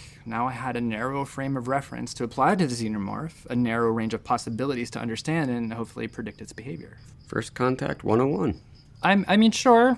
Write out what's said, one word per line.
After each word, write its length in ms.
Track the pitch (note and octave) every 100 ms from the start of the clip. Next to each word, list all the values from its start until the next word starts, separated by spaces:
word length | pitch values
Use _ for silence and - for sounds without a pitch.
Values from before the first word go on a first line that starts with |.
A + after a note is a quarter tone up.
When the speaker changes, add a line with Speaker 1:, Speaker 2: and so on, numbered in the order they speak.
| - - -
Speaker 1:
Now 220 | A2+ B2+
I 40 |
had 240 | B2 B2+ A#2+
a 60 |
narrow 420 | A#2+ G#2+ B2 C#3
frame 320 | C#3 - C3+ C3+
of 120 | B2
reference 440 | C3+ C#3 A#2+ A#2+
to 100 | -
apply 320 | A#2 C#3 C#3+ F#3+
to 100 | D3+
the 80 |
xenomorph, 720 | A#2+ A2 G#2+ G2 G#2 D#3+ - -
a 100 | B2
narrow 340 | A#2+ A2+ A#2
range 220 | A2+ A2
of 120 | A2
possibilities 680 | - A#2+ - A2+ C3+ B2+ A#2+
to 100 | A#2
understand 500 | A#2 A2+ - E3 C3+
and 220 | A#2+ A2+
hopefully 360 | A2+ A2+ A#2+ A2+
predict 340 | - A2 -
its 100 | A2
behavior. 460 | - A#2+ D#3+ - - - - -
Speaker 2:
First 280 | A2+ A#2
contact 500 | - B2 C3 C#3+ C#3+
one 160 | G#2 A2
oh 60 | C3+
one. 340 | F3+ D#3 - - - - -
Speaker 1:
I'm, 220 | E3+ G3 -
I 100 | G3+
mean, 140 | A3
sure, 440 | - C4 A#3 B3